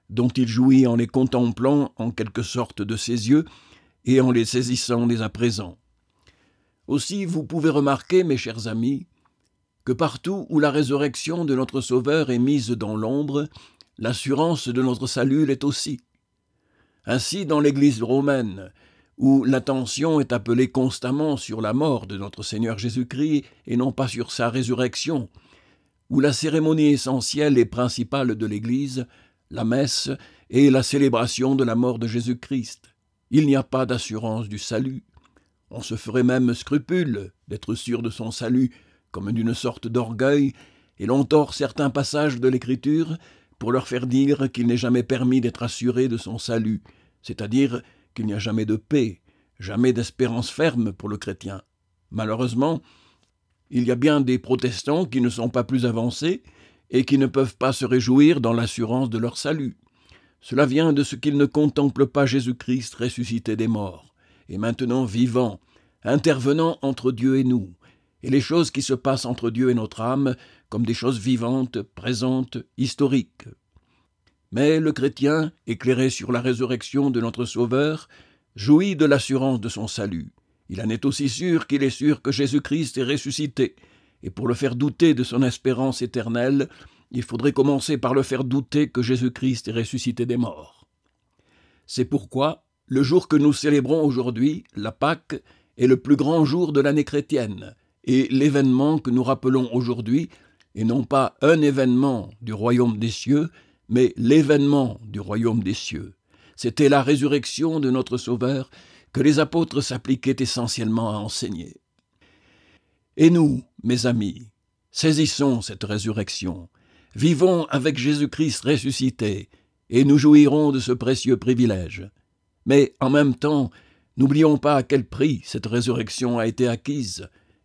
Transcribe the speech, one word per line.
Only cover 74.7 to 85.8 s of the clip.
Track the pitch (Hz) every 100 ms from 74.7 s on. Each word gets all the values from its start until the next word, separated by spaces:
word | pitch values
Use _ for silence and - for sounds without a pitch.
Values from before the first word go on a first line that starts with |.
| 160
le | 156
chrétien, | 151 135 - 139 160 156 - -
éclairé | 113 123 127 131
sur | - -
la | 120
résurrection | 127 123 123 123 - 135 139
de | 117
notre | 117 113 120
Sauveur, | - 120 131 151 156 - - _ _ _ -
jouit | 107 151 202 160
de | 151
l'assurance | 139 - 131 135 127
de | 113
son | 104 107
salut. | - 104 82 - - _ _ -
Il | 95
en | 110
est | 110 139
aussi | - 143
sûr | 107 180 165 -
qu'il | 139
est | 135
sûr | - 147 147
que | 139
Jésus-Christ | 139 139 143 - 151 147 -
est |
ressuscité, | 127 147 147 135 147 - 127 - _ _ _ _
et | 90
pour | 98 117
le |
faire | 123 139 120
douter | 143 - 170
de | 127
son | 123 120
espérance | 131 - 131 120